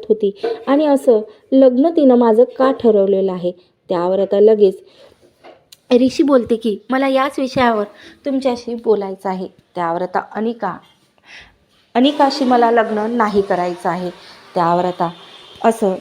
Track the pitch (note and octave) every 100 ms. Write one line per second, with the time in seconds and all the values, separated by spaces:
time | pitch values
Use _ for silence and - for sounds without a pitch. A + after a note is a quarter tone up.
0 | - G#3+ G3+ G3 - A4+ - C#4+ D4+ C4+
1 | C4+ G#3+ G#3+ - - C4+ C4 B3 D#4+ E4
2 | C4+ A#3+ A#3 A3 B3+ - C4 C4 A#3 G#3
3 | G3 F#3+ F#3+ F#3 F3 F3 _ _ - F3+
4 | F3 F#3+ F#3+ G3+ G#3+ G#3+ G3 F#3+ - _
5 | - _ _ _ - - _ - - B3+
6 | C4 - C#4+ C4+ G#3+ A3+ A#3 G3 - C4
7 | C#4 C4 C4+ C#4 C4 C4+ B3 G#3+ G#3 -
8 | - - C#4+ C4+ C4 A#3+ - A#3 A#3 G#3
9 | G3 F#3+ G3 F#3 F#3+ _ _ F3+ E3+ E3+
10 | F3+ F#3+ - - A3 A#3 G3 E3 _ _
11 | _ _ _ - - _ _ _ _ A#3
12 | C4+ D4 C#4 D4 B3+ B3 A#3 A#3 G#3+ G#3+
13 | A3 A#3+ G#3+ G3+ G3 F3+ F3+ F3 F#3+ F3
14 | F3+ - - - - F#3 E3+ F3 F3+ F3
15 | E3+ E3+ - - - - A#3 A3+ G3 F#3